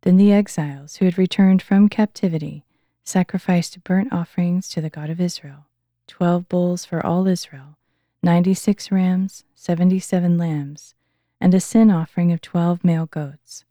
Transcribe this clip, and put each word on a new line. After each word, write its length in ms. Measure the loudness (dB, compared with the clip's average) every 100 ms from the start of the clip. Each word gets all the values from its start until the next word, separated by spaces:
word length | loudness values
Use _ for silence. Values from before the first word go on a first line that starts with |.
Then 160 | 4 4
the 140 | 6
exiles 600 | 4 0 -4 -8 -8 -18 -2
who 100 | -2
had 140 | 0
returned 420 | -2 2 4 4
from 260 | 2 4 4
captivity 760 | 2 -4 -2 -4 -4 -8 -12 _ _ _ _
sacrificed 800 | -4 -2 -2 -4 0 -2 -2 -10
burnt 280 | -2 -2 0
offerings 580 | -4 -6 -4 -2 -2 -4
to 120 | -8
the 80 | -8
God 220 | -10 -10
of 100 | -4
Israel, 460 | -4 -4 -16 -20 _ _ _ _ _
twelve 420 | -4 0 0 0
bulls 340 | -2 -2 -4
for 220 | -6 -6 -2
all 220 | 0 0
Israel, 500 | -2 -4 -20 -20 -20 _ _ _ _
ninety-six 680 | 0 2 2 0 -2 -4 -2
rams, 520 | -2 0 0 -4 -8 _
seventy-seven 840 | _ -6 0 2 0 -2 -2 0 0
lambs, 600 | 0 -4 -8 -14 -20 _ _ _ _ _
and 140 | 2
a 60 | 2
sin 320 | 2 4 4
offering 400 | 4 -2 -2 0
of 100 | -2
twelve 420 | -4 -2 -2 0
male 220 | 0 0 -4
goats. 600 | -8 -10 -12 _ -20 _